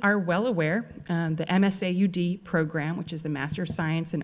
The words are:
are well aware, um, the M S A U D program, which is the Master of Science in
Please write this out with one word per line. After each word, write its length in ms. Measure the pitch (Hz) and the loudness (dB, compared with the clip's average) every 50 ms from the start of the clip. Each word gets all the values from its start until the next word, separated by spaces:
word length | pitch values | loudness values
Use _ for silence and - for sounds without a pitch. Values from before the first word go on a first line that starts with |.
are 160 | - 202 208 | 2 2 2
well 300 | 208 180 170 170 185 220 | 2 2 2 0 2 2
aware, 420 | 254 220 170 156 151 175 226 240 - - - - | 0 0 2 2 2 2 0 -2 -6 -12 -14 -6
um, 280 | - 175 165 170 160 160 | -2 -2 0 0 0 0
the 140 | 156 160 - | -2 0 2
M 140 | 180 190 196 | 4 4 4
S 200 | 202 185 - 202 | 4 2 2 0
A 80 | 185 | 0
U 160 | 180 180 202 | 2 2 2
D 300 | 190 175 180 175 175 180 | 2 2 2 0 0 -2
program, 600 | - - - - 165 160 151 160 160 143 156 175 | -4 -6 -2 0 0 0 0 -2 -2 -2 -2 -4
which 160 | 180 170 160 170 | -4 -6 -8 -8
is 80 | 156 | -6
the 80 | 160 151 | -4 -4
Master 320 | 147 135 135 151 - 202 | -4 -2 -2 -2 -2 -2
of 80 | 180 156 | -2 -4
Science 440 | - - 165 156 160 165 165 - - | -2 -2 0 0 0 0 -2 -2 -4
in 100 | 147 | -6